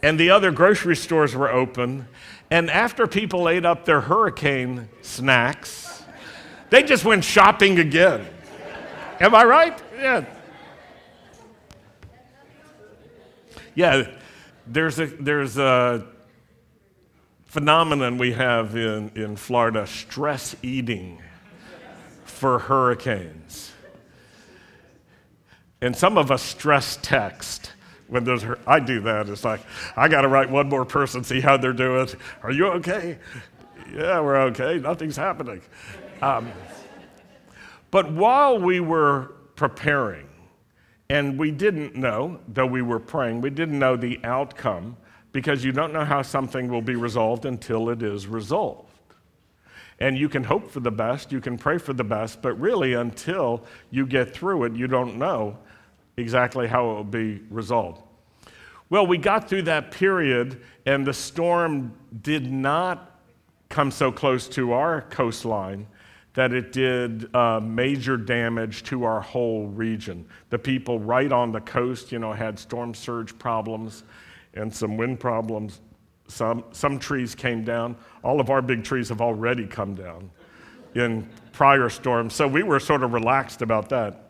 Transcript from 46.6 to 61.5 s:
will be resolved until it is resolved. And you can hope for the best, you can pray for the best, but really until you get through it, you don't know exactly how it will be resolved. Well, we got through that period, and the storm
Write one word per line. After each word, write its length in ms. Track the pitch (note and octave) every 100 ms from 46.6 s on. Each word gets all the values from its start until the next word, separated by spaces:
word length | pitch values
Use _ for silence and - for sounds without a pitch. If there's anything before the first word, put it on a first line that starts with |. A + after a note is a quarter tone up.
| B2
will 140 | B2
be 140 | A2+ B2
resolved 480 | A#2 A2+ A2 A#2+
until 440 | B2+ A#2+ - A2+ A2+
it 140 | A#2+
is 240 | A2 G2+ G2
resolved. 640 | A2 G#2 E3 G3 - - _ _ _ _ _ _ _ _ - - _
And 180 | C3 C3
you 100 | D3
can 160 | C#3+
hope 260 | A#2 F#3 -
for 100 | -
the 100 | A#2+
best, 420 | G#2+ A2+ C3+ -
you 80 | C3+
can 160 | B2 A#2+
pray 220 | C#3+ E3+
for 140 | -
the 120 | C3
best, 380 | A2+ G#2+ A2+ -
but 100 | C3 A2
really 340 | D#3+ A#3 C3+
until 680 | A#2+ A#2+ - - F#3 C3+ A#2 - - _
you 160 | B2 C3+
get 280 | C3+ B2
through 300 | - F3+ F#3
it, 100 | A#2+
you 120 | A2+ B2+
don't 300 | B2+ B2 G#2
know 400 | D3+ D3+ G#2+ G#2+ - - _ _ _ -
exactly 480 | A#2+ B2 B2 C3 A#2
how 240 | B2 A#2+
it 40 |
will 100 | G#2+
be 360 | G#2+ A#2 A2 G2+ -
resolved. 540 | G#2 G#2 A#2+ F#2+ E2+ - _ _ _ - - - - _
Well, 160 | G3 F#3+
we 120 | F3
got 300 | D3 G#3+ G#3+
through 140 | F#3+
that 280 | E3+ D#3 C3+
period, 720 | - F#3+ F#3+ D3+ B2 B2 B2+ - _
and 220 | - C#3 C#3
the 80 |
storm 800 | C3+ - - E3+